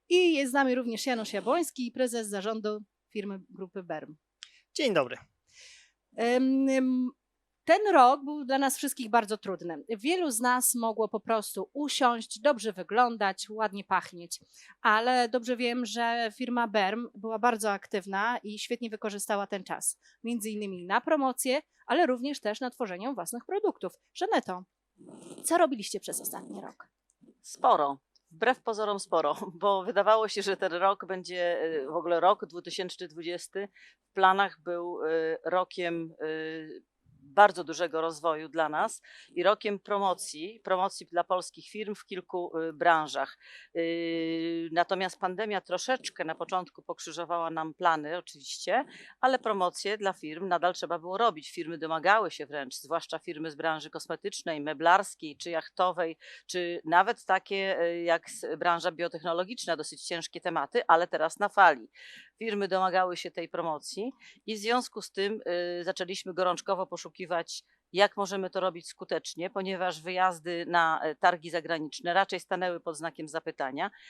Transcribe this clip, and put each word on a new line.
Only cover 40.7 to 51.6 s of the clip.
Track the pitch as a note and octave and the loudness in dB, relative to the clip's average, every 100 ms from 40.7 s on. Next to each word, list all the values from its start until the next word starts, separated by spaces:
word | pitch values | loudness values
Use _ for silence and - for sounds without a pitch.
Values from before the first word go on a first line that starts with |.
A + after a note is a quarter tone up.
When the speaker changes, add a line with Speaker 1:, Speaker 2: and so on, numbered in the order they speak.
| F#3 F#3+ - F3 | 0 0 -4 -6
Speaker 3:
dla | E3+ | -2
polskich | E3+ F#3 F3 - - | 0 -2 -4 -14 -14
firm | G#3 G#3 | -10 -8
w | G3+ | -10
kilku, | - F#3 F3+ F3+ F3 E3 | -10 -12 -8 -6 -6 -6
y, | E3 | -6
branżach. | D3+ D#3+ D#3+ D3+ C3+ C3+ - - - - E3+ | 2 4 4 2 -4 -6 -8 -20 -20 -10 -4
Y, | E3 E3+ E3+ E3 E3 E3 E3 E3+ E3 | -2 -2 -2 -2 -2 -2 -4 -4 -2
natomiast | D#3+ E3+ F#3+ F#3 - | 0 2 2 -2 -4
pandemia | F#3 F3+ A3 G3+ | -6 -4 -4 -4
troszeczkę | - F3+ - C4 - - | -2 -4 -2 -2 -4 -8
na | D#3+ | -6
początku | D#3+ E3 F#3 F3+ - | -6 -4 -4 -6 -14
pokrzyżowała | - E3+ - D#3 E3 E3+ E3 | -12 -12 -10 -10 -6 -4 -4
nam | D#3+ D#3+ | -4 -8
plany | D3+ F3+ D#3+ D3 F3 | 0 2 2 0 -6
oczywiście, | - D3+ C3+ - - A3 C#4 - - - | -8 -16 -14 -10 -2 -2 -2 -10 -20 0
ale | B3+ C4 | 2 2
promocje | - G3+ F3+ - G3 G#3 | 0 0 0 -2 -6 -2
dla | G3+ | -4
firm | F3+ D3+ D#3 F#3+ | -4 -8 -8 -2
nadal | F3 F3 | 0 0
trzeba | F3 D#3+ E3+ | 0 -4 -6
było | E3+ F#3+ | -6 0
robić. | A#3 D#3 - | 0 0 -10
Firmy | - | -10